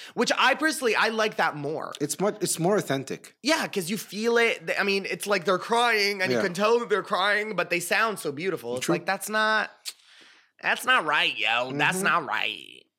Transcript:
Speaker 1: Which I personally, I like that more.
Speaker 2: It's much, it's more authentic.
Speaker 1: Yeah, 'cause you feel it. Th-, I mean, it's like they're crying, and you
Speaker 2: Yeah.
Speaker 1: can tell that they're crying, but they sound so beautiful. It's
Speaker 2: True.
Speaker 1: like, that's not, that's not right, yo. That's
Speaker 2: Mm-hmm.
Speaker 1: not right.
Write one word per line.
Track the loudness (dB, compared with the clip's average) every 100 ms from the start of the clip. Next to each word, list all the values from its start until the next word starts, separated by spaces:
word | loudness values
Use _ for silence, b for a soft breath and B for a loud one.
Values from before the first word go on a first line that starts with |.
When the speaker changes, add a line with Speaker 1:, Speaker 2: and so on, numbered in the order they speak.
| B
Speaker 1:
Which | -2 0 4
I | 4 4
personally, | 0 0 0 2
I | 2
like | 2 -2 2
that | 0 0
more. | -6 -6 -8 -6
Speaker 2:
It's | -6 0
much, | -2 0
it's | -4 0
more | 2 2
authentic. | 0 -4 -4 -10 -12 _
Speaker 1:
Yeah, | -2 0 0
'cause | -4 -4
you | -6
feel | -6 -4 0 2
it. | 2 0 -4
Th-, | -2
I |
mean, | 0 0 -2
it's | -6 -2
like | 0
they're | 2 0
crying, | 2 2 4 4 2 0
and | 0
you | 2
Speaker 2:
Yeah. |
Speaker 1:
can | 0
tell | 2 2 2
that | 2
they're | -2
crying, | 0 0 2 2 0 -2
but | 0
they | -2
sound | 0 2 2 0
so | -6
beautiful. | -4 -4 -4 -6 -4
It's | 0
Speaker 2:
True. | 0
Speaker 1:
like, | 0
that's | -4 -2
not, | 0 2 2 -2 -8 -14 B B B B B B _
that's | -2 -2 2
not | 2 4
right, | 2 2 0
yo. | 0 0 0
That's | 0 2 2
Speaker 2:
Mm-hmm. | 2
Speaker 1:
not | 0 0
right. | -2 -4 -6 -14 -20 _